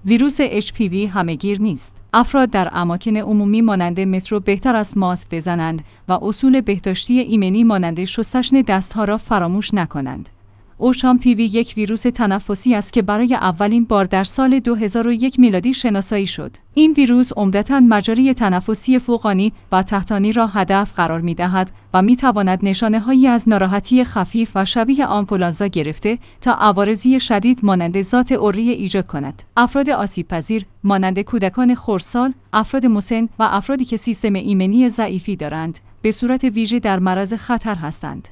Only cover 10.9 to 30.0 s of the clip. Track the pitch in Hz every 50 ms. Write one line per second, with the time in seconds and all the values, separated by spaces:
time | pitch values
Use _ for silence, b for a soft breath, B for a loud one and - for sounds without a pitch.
10.9 | 254 254 - 254 254 247 254 254 240 208 233 220 190 226 233 - - 214 214 202
11.9 | 220 220 - 247 247 - 233 202 190 202 - - 202 190 - 254 240 208 202 -
12.9 | - 247 208 185 208 214 247 240 247 - - 185 175 165 208 208 226 240 233 220
13.9 | 220 202 190 - - 190 196 190 - - 262 262 262 269 220 240 240 214 220 202
14.9 | 190 233 226 233 240 220 247 269 - - 247 233 196 180 175 247 269 - - 240
15.9 | 202 196 196 - 226 208 196 190 - - 147 139 - - _ - - 294 311 311
16.9 | 302 285 277 233 240 247 254 247 - - 208 190 190 202 208 - 277 277 247 240
17.9 | 226 208 196 - 226 233 262 269 254 - 233 196 185 180 190 - 220 - - -
18.9 | 254 254 240 - 240 226 - 214 196 190 196 214 b b b b - 185 190 190
19.9 | 220 196 175 - 220 202 196 214 214 240 226 220 185 214 185 170 196 196 208 208
20.9 | - - 175 160 160 165 165 175 170 170 175 180 180 185 185 185 b b b b
21.9 | - 185 190 214 247 247 277 262 214 208 202 185 185 180 202 196 190 190 240 220
22.9 | 214 226 208 240 269 262 262 262 240 233 226 226 220 196 190 185 196 202 196 -
23.9 | 254 254 247 247 - 214 180 - - 226 226 214 - 196 196 190 - 247 226 233
24.9 | 269 269 277 - - 208 202 190 208 185 180 175 165 - 202 196 185 170 151 147
25.9 | 156 - - 208 233 240 b b b b - 254 233 - - 214 196 185 202 202
26.9 | 226 208 - 254 262 262 - - 240 202 196 240 254 247 214 202 190 180 170 170
27.9 | 175 196 196 190 - 247 254 254 262 220 - 208 196 196 233 240 240 - 208 185
28.9 | - 196 180 - - 147 139 135 - - - - _ 233 240 240 - 277 277 285
29.9 | 277 -